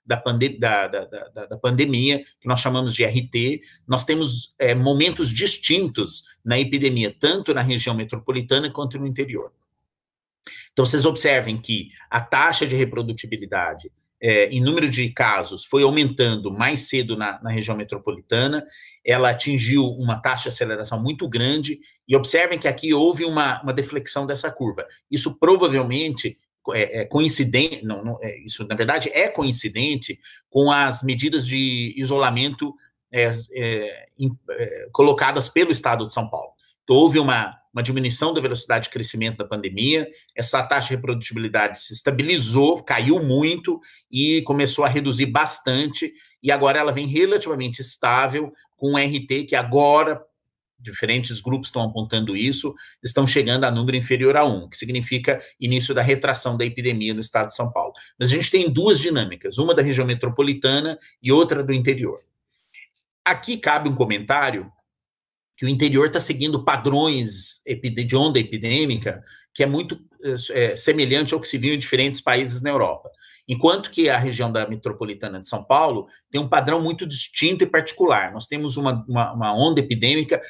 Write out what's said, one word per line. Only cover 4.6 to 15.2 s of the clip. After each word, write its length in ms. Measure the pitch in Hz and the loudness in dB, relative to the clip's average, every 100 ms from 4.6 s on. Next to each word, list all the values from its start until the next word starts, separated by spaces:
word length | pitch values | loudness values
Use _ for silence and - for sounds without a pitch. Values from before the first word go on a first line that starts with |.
| 131 | 2
momentos 560 | 123 127 143 170 170 143 | 2 2 4 2 0 -2
distintos 920 | 113 196 - - 170 175 117 98 - - _ | -2 -2 -2 0 0 0 -4 -6 -8 -16 _
na 160 | 113 123 | -2 0
epidemia, 560 | 135 139 139 123 104 - | 0 0 0 0 -2 0
tanto 340 | 147 190 196 | 0 0 0
na 80 | 135 | 0
região 320 | 127 120 123 | 0 -2 -2
metropolitana 800 | 113 110 110 - 127 123 135 147 | -4 -6 -8 -4 -4 0 0 0
quanto 260 | 147 143 139 | -6 -8 -6
no 80 | 139 | -6
interior. 480 | 123 131 117 - _ _ _ _ _ _ _ _ _ - - - | -6 -6 -8 -12 _ _ _ _ _ _ _ _ _ -20 -20 -4
Então, 140 | - 127 | 0 2
vocês 180 | 143 151 | 4 2
observem 560 | 156 151 131 117 113 | 2 2 2 0 -6
que 280 | - 107 85 - - | -4 -6 -6 -16 -6
a 100 | 117 | -4
taxa 460 | 120 135 160 - 147 | 0 2 4 2 0
de 100 | 127 | 0
reprodutibilidade, 1160 | 123 120 117 113 113 110 98 95 85 78 - _ _ _ | 0 -2 -6 -8 -8 -10 -4 -4 -4 -6 -14 _ _ _
é, 260 | 117 107 101 | 4 6 4
em 140 | 131 | 2
número 300 | 127 165 151 | 2 2 0
de 200 | 123 123 | 0 -2
casos, 540 | 123 | 0